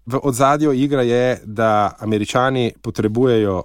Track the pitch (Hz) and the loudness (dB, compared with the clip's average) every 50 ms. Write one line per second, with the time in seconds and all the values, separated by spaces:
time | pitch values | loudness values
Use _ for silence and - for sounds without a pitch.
0 | - 117 120 135 - 143 120 117 139 135 147 147 156 147 135 123 139 143 143 135 | -10 -6 -4 -2 -2 -2 0 2 2 2 2 2 2 0 2 0 0 0 0 0
1 | 123 117 120 123 123 127 120 - - 107 107 117 113 110 107 104 104 92 - - | 0 2 2 2 0 0 -2 -4 -8 -10 -4 -2 0 2 2 2 0 0 -2 -6
2 | 107 107 110 104 104 - - 127 127 131 131 127 120 113 - - - 117 - - | -4 -2 -2 -2 -2 -2 -2 0 0 0 0 0 -2 -2 -4 -8 -12 -10 -6 -2
3 | 107 107 107 120 131 127 117 110 104 101 95 90 | -2 -2 0 2 2 2 2 2 2 0 -2 -4